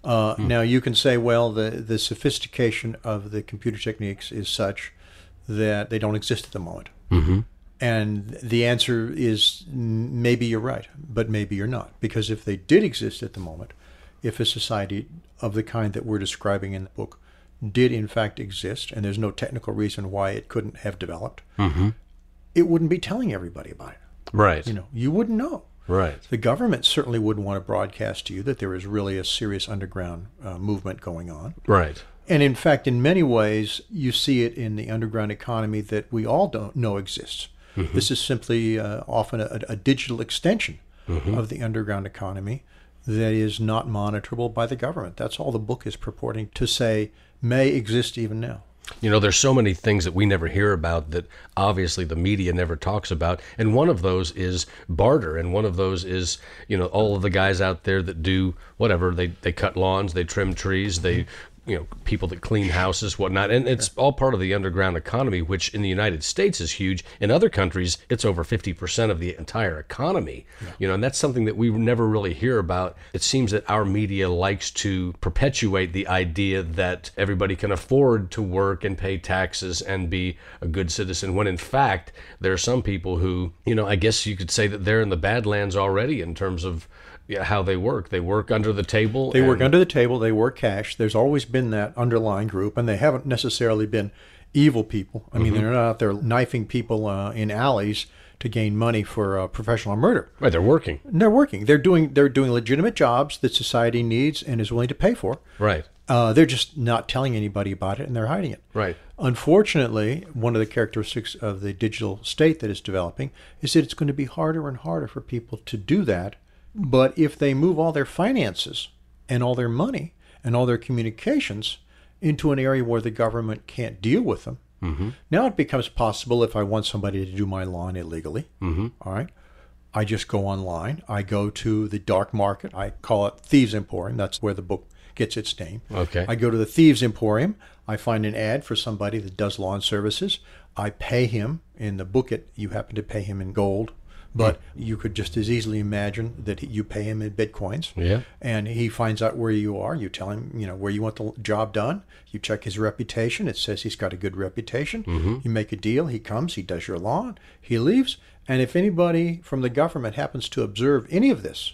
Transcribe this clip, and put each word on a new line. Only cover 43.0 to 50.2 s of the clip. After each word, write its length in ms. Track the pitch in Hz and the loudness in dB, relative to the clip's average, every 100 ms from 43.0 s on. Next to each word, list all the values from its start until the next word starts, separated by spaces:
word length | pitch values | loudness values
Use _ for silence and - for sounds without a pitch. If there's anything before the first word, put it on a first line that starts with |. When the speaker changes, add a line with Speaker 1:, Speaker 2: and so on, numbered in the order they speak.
| - | -4
Speaker 1:
that 260 | 107 113 | 0 2
is 260 | 110 107 104 | 2 0 0
not 280 | 110 110 120 | 0 0 -2
monitorable 640 | 104 104 104 - 117 120 | -2 -2 -4 -6 -4 -4
by 140 | 113 117 | -2 -4
the 80 | 123 | -2
government. 420 | 123 170 92 90 | -4 -6 -10 -8
That's 220 | 113 - | -8 -4
all 120 | 151 | -4
the 80 | 113 | -4
book 260 | 107 123 107 | -4 -6 -6
is 80 | - | -8
purporting 540 | - - 120 110 107 | -10 -6 -6 -6 -8
to 140 | - 117 | -2 -2
say 440 | - 120 110 107 - - - | 2 2 2 -2 -8 -20 -4
may 280 | 117 127 135 | 0 4 4
exist 480 | 143 107 117 117 120 | 2 0 0 0 -4
even 200 | 110 110 | -6 -4
now. 220 | 117 110 - - - - | -6 -10 -16 -20 -20 -2
Speaker 2:
You 80 | 110 | 4
know, 100 | 107 | 6
there's 160 | 101 - | 6 6
so 160 | 139 | 6
many 200 | 131 107 | 6 4
things 300 | 87 110 104 87 | 4 4 4 2
that 80 | |
we 120 | 87 | 4